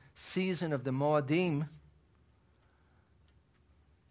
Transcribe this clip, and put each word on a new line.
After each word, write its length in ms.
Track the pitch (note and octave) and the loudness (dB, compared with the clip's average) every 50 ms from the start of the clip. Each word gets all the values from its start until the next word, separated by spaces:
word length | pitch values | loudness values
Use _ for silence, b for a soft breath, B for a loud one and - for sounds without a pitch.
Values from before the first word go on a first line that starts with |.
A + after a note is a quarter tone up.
| b b b | b b b
season 580 | - - - - F#3 F#3+ F#3 F3+ D3 F3 D#3+ D3+ | -16 -12 -6 -4 -2 -2 0 -2 -2 -2 -2 -2
of 100 | C3 A#2+ | -2 -2
the 80 | C#3 | -2
Moedim, 760 | B2+ C3 C#3+ D3 D3+ D3+ C#3+ C3 D#3 E3+ F#3 F3 D3+ C#3+ D#3 D3 - - - - - - _ _ _ _ _ _ _ _ _ _ _ b b b b b b b b b b b b _ _ _ _ - _ _ _ _ _ _ _ _ _ _ _ _ _ _ | -2 0 2 2 2 2 2 2 2 2 2 2 0 0 -2 -4 -8 -16 -20 -20 -20 -20 _ _ _ _ _ _ _ _ _ _ _ b b b b b b b b b b b b _ _ _ _ -20 _ _ _ _ _ _ _ _ _ _ _ _ _ _